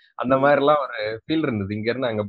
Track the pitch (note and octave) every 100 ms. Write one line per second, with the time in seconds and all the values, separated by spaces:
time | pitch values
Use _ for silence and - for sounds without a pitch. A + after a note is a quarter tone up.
0 | _ - A#2+ C3+ C#3 D3 C#3 D3+ B2+ A#2
1 | G#2+ A2 - D#3 D3+ A2 F#2+ G#2+ A2 A#2+
2 | B2+ G#2+